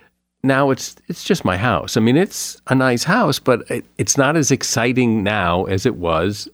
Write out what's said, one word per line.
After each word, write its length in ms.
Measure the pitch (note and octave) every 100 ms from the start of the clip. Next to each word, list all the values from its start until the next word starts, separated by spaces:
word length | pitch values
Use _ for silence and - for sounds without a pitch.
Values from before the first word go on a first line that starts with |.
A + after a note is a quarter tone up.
| _ _ _ _
now 280 | C3+ C3+ C#3
it's, 260 | C3 - - -
it's 160 | F3
just 200 | - F#3+
my 120 | - F2+
house. 400 | A#2+ F#2+ - A#2
I 40 |
mean, 160 | A2 C3+
it's 440 | G3 - - - -
a 80 |
nice 300 | C3 C3 A#2+
house, 340 | D#3 G#3+ F3+ C3
but 320 | - A#2+ -
it, 140 | A#2+ - -
it's 220 | G#2+ -
not 180 | C#3 E3
as 140 | C3+
exciting 720 | C3+ - A#2+ A#2 B2+ A#2+ A2
now 420 | G2 G#2+ F2 F2
as 220 | F#2 F#2+ B2+
it 100 | -
was 520 | E2+ D#2+ F#2 G#2 -